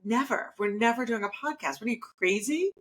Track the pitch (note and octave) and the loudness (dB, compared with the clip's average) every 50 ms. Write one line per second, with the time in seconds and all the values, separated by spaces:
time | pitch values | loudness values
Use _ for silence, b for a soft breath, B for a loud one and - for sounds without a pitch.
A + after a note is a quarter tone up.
0 | F#3 G#3 A3 A#3+ C4+ C4+ A#3+ - - - - _ G#3 G#3 G3+ G#3 A3 A#3 A#3 A#3+ | _ 0 0 0 2 2 0 -2 -2 -4 -6 _ -2 -2 0 4 4 4 4 4
1 | B3+ A3+ A#3 A3 G3+ G3+ - - - D4 D4+ D4+ - D3+ C#3 - G#3+ A#3 A#3+ A#3 | 0 -2 -2 -2 -2 -4 -6 -4 -6 -6 -6 -2 -4 -4 -4 -2 -2 -4 -4 -4
2 | - - - _ F#3+ F#3 G3 G#3 G#3 A3+ D4 D#4+ F4+ G4 G4 _ | -4 -14 -8 _ 2 2 2 2 2 0 0 0 0 0 -2 _